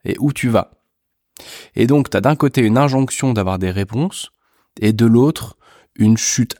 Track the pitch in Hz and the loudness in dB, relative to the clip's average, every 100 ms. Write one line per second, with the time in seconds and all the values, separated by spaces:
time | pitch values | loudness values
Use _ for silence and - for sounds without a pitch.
0 | 123 - 147 - 127 110 - _ _ _ | -8 -4 -4 -2 0 0 -2 _ _ _
1 | _ _ _ - - - - - 120 143 | _ _ _ -20 -20 -20 -8 0 2 2
2 | 135 98 117 151 143 135 110 120 143 131 | 0 0 0 0 0 2 2 2 2 0
3 | 131 - 135 110 92 92 92 95 98 117 | -2 -2 -2 -2 -2 -2 -4 -4 -4 -4
4 | 180 - - _ _ _ _ - 107 110 | -6 -8 -16 _ _ _ _ -4 0 2
5 | 113 117 139 - - - _ _ _ - | 4 4 4 0 -10 -18 _ _ _ 0
6 | 107 113 - - 120 - | 2 2 0 -2 -2 -4